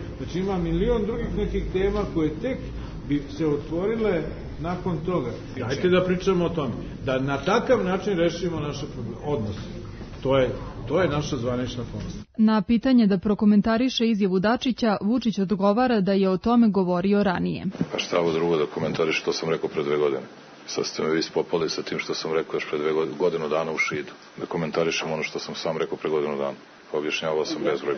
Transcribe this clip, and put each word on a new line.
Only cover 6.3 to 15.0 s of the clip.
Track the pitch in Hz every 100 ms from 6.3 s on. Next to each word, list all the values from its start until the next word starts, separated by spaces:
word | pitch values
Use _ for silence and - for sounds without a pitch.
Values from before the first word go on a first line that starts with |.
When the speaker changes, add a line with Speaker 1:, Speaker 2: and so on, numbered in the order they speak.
| 180 170
Speaker 1:
o |
tome, | - 135 - - - 127
da | 131
na | 135 139
takav | 185 220 - 233
način | 185 190 208 180
rešimo | 170 160 180 160
naše | 147 - 147
probleme, | 131 117 120 147
odnose. | 139 107 104 - - - - - -
To | 131 135
je | 127 107 - - -
to | 156
je | 175
naša | 147 147 139
zvanična | 120 123 123 -
forma. | 117 107 95 92 - -
Speaker 2:
Na | 214 220
pitanje | 202 233 262 254 214
da | 302
prokomentariše | 220 202 208 208 226 226 262 - 226
izjavu | 214 202 190
Dačića, | 202 254 277 214 226 196